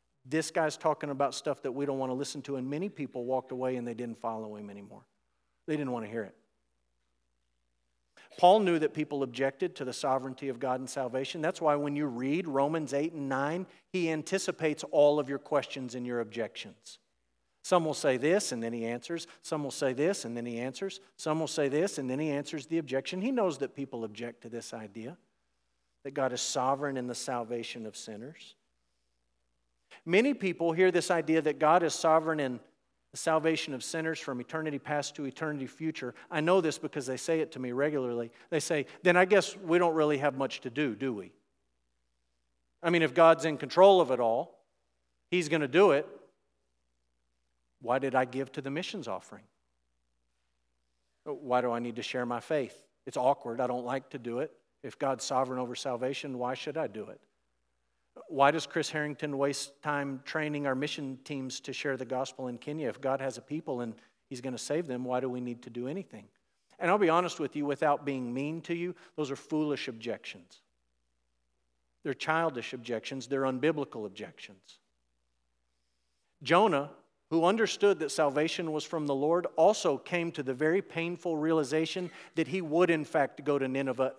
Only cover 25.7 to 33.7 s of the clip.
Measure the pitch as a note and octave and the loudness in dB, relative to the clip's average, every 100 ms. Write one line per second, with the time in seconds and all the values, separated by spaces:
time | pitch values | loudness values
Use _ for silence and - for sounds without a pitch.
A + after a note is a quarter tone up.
25.7 | _ _ _ C#3 C#3+ C3 A#2+ - C#3+ B2+ | _ _ _ -8 0 0 0 -2 0 2
26.7 | C#3 C#3+ C3+ B2 A#2 - B2+ A2+ A#2+ A2+ | 2 0 -2 -4 -6 -4 -4 -4 -6 -6
27.7 | A#2+ A2 - - G#2 B2+ E3 - - _ | -10 -10 -12 -12 -12 -12 -16 -20 -20 _
28.7 | _ _ _ _ _ _ _ _ _ _ | _ _ _ _ _ _ _ _ _ _
29.7 | _ _ - - F#3 C4 C#4 F#3+ E3+ E3+ | _ _ -16 2 4 4 2 -2 0 2
30.7 | D#3+ F#3 E3+ - E3+ D3+ D#3+ D3+ C#3+ D3+ | 6 6 6 2 2 2 2 2 4 6
31.7 | F3 E3 - E3 D#3+ D#3+ D#3 C#3 A#2+ - | 6 4 2 4 4 4 0 -2 -4 -10
32.7 | _ _ _ _ - - D#3+ D#3+ D#3+ D#3+ | _ _ _ _ -6 0 2 2 0 -2